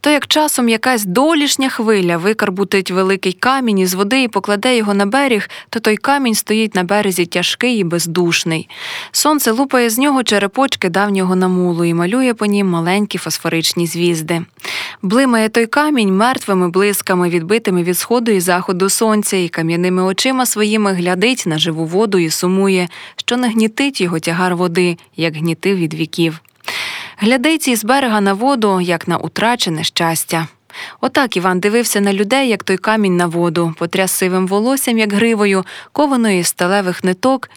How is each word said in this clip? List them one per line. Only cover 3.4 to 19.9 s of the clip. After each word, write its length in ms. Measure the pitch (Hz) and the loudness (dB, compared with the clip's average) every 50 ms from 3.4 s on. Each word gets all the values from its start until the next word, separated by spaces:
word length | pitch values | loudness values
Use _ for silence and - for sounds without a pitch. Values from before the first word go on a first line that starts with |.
| - 254 269 269 254 233 208 190 | 0 0 0 2 2 2 2 2
із 160 | 185 185 185 | 2 0 0
води 280 | 185 202 202 254 269 | -2 0 0 2 0
і 60 | 262 226 | 0 0
покладе 480 | - 196 - 208 208 202 202 254 254 | -2 -4 -2 0 -2 0 2 2 2
його 180 | 233 214 208 202 | 2 2 0 0
на 120 | 202 202 | 0 0
берег, 440 | 196 220 269 285 269 240 202 - - - - - _ | 2 2 0 2 2 0 0 -2 -6 -12 -18 -16 _
то 100 | - 226 | -8 -2
той 160 | - 220 214 | 0 0 0
камінь 380 | - - - 277 285 269 233 214 | 0 0 0 0 2 2 0 0
стоїть 400 | - - - 214 220 220 214 - | -2 -2 0 0 0 0 0 0
на 100 | 185 180 | -2 0
березі 420 | 175 202 208 202 202 180 185 175 | 0 0 0 0 0 0 0 -2
тяжкий 520 | 165 - 175 175 - - - 240 247 247 214 | -2 -2 -2 -2 -2 -2 -2 0 0 0 0
і 60 | 185 | 0
бездушний. 840 | 165 170 175 165 170 160 185 180 170 160 - - 170 160 156 - _ - - - - - - - - | 0 0 -2 -2 -2 0 0 0 2 0 0 -2 -2 -4 -4 -6 _ -18 -16 -14 -12 -12 -12 -12 -6
Сонце 380 | - - - 294 302 285 - 233 | -4 0 2 2 2 2 2 0
лупає 400 | 220 233 277 269 - 254 240 233 | 2 0 0 2 2 2 2 2
з 80 | 220 247 | 2 2
нього 240 | 277 294 269 262 | 2 2 2 2
черепочки 640 | 233 - 220 202 202 190 - 254 175 165 - - - 180 | 0 2 0 0 0 0 0 0 0 0 0 -2 -4 0
давнього 480 | 170 190 202 208 196 190 185 180 185 | 0 0 0 2 0 0 2 2 2
намулу 480 | 185 185 185 185 180 180 175 170 165 170 | 2 2 2 2 2 2 0 0 0 0
і 100 | 170 165 | 0 0
малює 400 | 170 170 180 214 254 262 254 233 | 0 0 0 0 0 0 0 0
по 120 | 226 214 | 0 0
нім 220 | 208 202 202 196 190 | 0 0 2 0 0
маленькі 500 | 175 165 165 175 185 208 208 202 - 180 | 0 0 0 0 0 0 0 -2 -4 -6
фосфоричні 680 | - 160 - - - 170 170 165 160 - - 175 170 | -6 -6 -8 -4 -4 -2 -2 0 -2 -2 -2 -2 -2
звізди. 560 | 165 160 170 175 175 170 160 160 160 170 165 170 - _ _ - - - - - - - - | -2 -2 0 0 0 0 0 -2 -4 -4 -4 -4 -8 _ _ -12 -10 -8 -8 -10 -10 -12 -6
Блимає 460 | - 185 208 254 277 262 233 226 220 220 | -4 0 2 2 2 4 2 2 0 2
той 180 | 220 233 233 | 2 0 0
камінь 500 | 226 - 285 294 302 302 254 214 190 190 | 2 2 0 2 2 2 2 2 2 2
мертвими 520 | 190 220 247 262 254 - - 196 185 180 175 | 2 2 2 0 -2 -2 0 0 0 0 2
блисками, 600 | 170 185 202 208 202 - - - 190 180 180 175 | 2 2 0 2 0 -2 -2 0 0 2 2 0
відбитими 540 | 170 175 160 170 214 233 226 214 185 180 | 0 -2 0 0 -2 0 0 0 0 0
від 160 | 170 175 180 - | 0 0 -2 -4
сходу 320 | - - 233 247 233 233 | -2 0 0 0 2 2
і 100 | 214 185 | 2 2
заходу 500 | 170 185 180 180 180 - 190 175 190 196 | 2 2 0 0 0 -2 -2 0 0 0
сонця, 460 | - - 233 220 214 214 208 - 202 | 2 2 2 2 2 2 0 0 -2
і 120 | 190 175 165 | -2 -2 -2
кам'яними 540 | - 170 165 165 170 170 180 180 | -2 -2 -2 -2 0 0 0 0